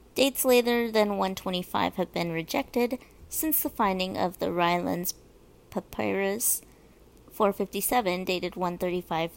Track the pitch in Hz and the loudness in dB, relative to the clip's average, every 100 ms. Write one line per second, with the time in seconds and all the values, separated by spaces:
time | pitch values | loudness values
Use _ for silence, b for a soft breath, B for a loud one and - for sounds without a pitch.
0 | B - 269 254 269 247 240 240 233 220 | B 2 2 4 4 6 6 2 2 2
1 | 208 202 190 190 190 180 180 208 175 - | 2 2 -2 -4 -4 -4 -2 -2 0 0
2 | 180 175 170 165 165 269 269 240 240 254 | -2 -2 -2 -4 -2 -4 -2 0 0 -2
3 | B B B - 311 302 285 - 208 190 | B B B -4 -2 0 -2 0 0 0
4 | 185 - 185 180 180 175 175 175 185 175 | -2 -2 -4 -2 -2 2 2 2 0 -2
5 | 180 - - - - - - - - - | -4 -8 -12 -20 -20 -20 -10 -10 -8 -4
6 | 214 196 196 214 - - - B B B | -2 0 0 0 0 -2 -6 B B B
7 | B B - - 208 202 202 202 - 247 | B B -10 0 2 2 -4 -2 0 2
8 | 196 180 185 180 180 180 180 175 180 180 | 2 0 0 -2 -2 -2 -2 -2 -2 -2
9 | 180 160 165 | -2 -2 -2